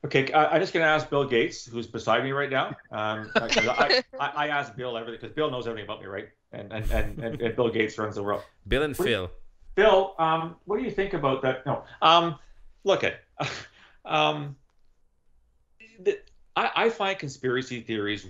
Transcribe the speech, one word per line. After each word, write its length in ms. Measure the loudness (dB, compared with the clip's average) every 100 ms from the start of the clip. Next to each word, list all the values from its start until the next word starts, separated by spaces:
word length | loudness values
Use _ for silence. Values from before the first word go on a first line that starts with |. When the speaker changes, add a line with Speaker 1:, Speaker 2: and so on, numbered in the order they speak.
Speaker 1:
Okay, 300 | 2 0 4
I, 140 | 4 4
I'm 120 | 2
just 120 | 2
gonna 120 | 2 4
ask 240 | 2 2
Bill 160 | -2 2
Gates, 380 | 2 2 -2 -10
who's 220 | -8 -8
beside 360 | -6 0 2
me 80 | 2
right 180 | -2 -2
now. 200 | -2 -2 -6 -10
Um, 400 | -6 -4 -4 -2
Speaker 2:
<laughs> 40 | -2
Speaker 1:
I, 680 | 0 0 2 2 2 2 -2 -6
I, 0 |
I, 120 | -4 -2
I 120 | -2
ask 280 | -2 -4 -8
Bill 220 | -6 -6
everything, 240 | -8 -10
'cause 100 | -10 -2
Bill 160 | -2
knows 160 | -2 -6
everything 180 | -6 -8
about 160 | -10
me, 60 | -8
right? 200 | -10 -10 _ _
And, 200 | -14 -10
and, 200 | -4 0
and, 280 | 2 0 -2
and, 180 | -8 -2
and 140 | -2 2
Bill 140 | 2
Gates 280 | 2 0 0
runs 160 | -4
the 80 | -2
world. 220 | -2 -2 -6 _ -2
Speaker 3:
Bill 160 | 0
and 120 | 2 0
Speaker 1:
What 100 | 0
do 40 |
you 80 | 0
Speaker 3:
Phil. 140 | -2 -10 -18 _ -4
Speaker 1:
Bill, 400 | 4 8 8 4 0
um, 360 | 2 2 -2 -10 -4
what 120 | -4
do 60 |
you 80 | -2
think 220 | -2 -2
about 280 | 0 0 2
that? 240 | 0 -2 -4
No. 180 | -6 -8 2
Um, 380 | 6 6 4 -4 -14 -20 -20 -6
look 200 | 0 2
at, 180 | 2 -4 _ -8
<laughs> 680 | -6 -6 -14 _ -20 _ -2
um, 500 | 2 2 0 -6 -12 _ _ _ _ _ _ _ _ _ _ _ _ -20 -2
the, 200 | 0 0 -6 -20 -8 -2
I, 160 | 0 2
I 140 | 0
find 280 | 2 -2 -2
conspiracy 640 | -6 -4 -2 -2 -2 -10
theories 460 | -6 -4 -2 -4 -8